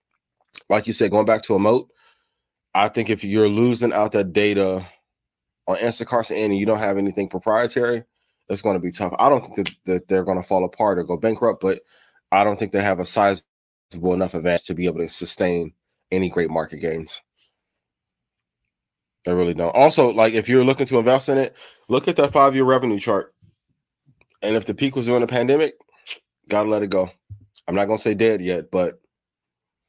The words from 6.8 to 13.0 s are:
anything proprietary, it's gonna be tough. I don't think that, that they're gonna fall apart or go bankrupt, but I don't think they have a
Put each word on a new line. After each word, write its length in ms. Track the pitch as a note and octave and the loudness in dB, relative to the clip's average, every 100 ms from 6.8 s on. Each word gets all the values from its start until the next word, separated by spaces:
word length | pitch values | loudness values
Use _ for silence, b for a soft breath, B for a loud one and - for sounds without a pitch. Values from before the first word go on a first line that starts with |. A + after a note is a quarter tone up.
| G#2 G2 | -2 -2
anything 300 | G2 G2 F#2+ | -2 -4 -6
proprietary, 760 | F#2 A2+ A2 A#2+ B2+ A#2+ A#2 A#2 _ _ _ - | -4 0 0 0 -2 -2 -2 -8 _ _ _ -10
it's 120 | G2+ | -4
gonna 180 | A2 F#2 | -2 -2
be 120 | F2+ | -4
tough. 220 | F2 F#2 - | -6 -4 0
I 120 | C3 | 2
don't 140 | C#3 | 2
think 120 | - - | -2 -6
that, 200 | F#2 - F#2+ | -6 -6 -4
that 220 | F2+ - | -4 0
they're 160 | F#2+ | -2
gonna 200 | F2+ F#2 | 0 -4
fall 200 | - F#2+ | -2 -2
apart 360 | F2+ - G#2+ F2 | -2 0 0 0
or 40 | |
go 140 | D#2 E2+ | -2 -2
bankrupt, 440 | A2 G#2+ A#2 - | -2 0 -2 0
but 200 | F#2 F#2 - b b b b | -2 -4 -8 b b b b
I 120 | F#2+ | 2
don't 140 | G#2 G2+ | 2 0
think 140 | G2+ | -4
they 100 | G2+ | -2
have 180 | G2+ | -2
a 60 | F2+ | -2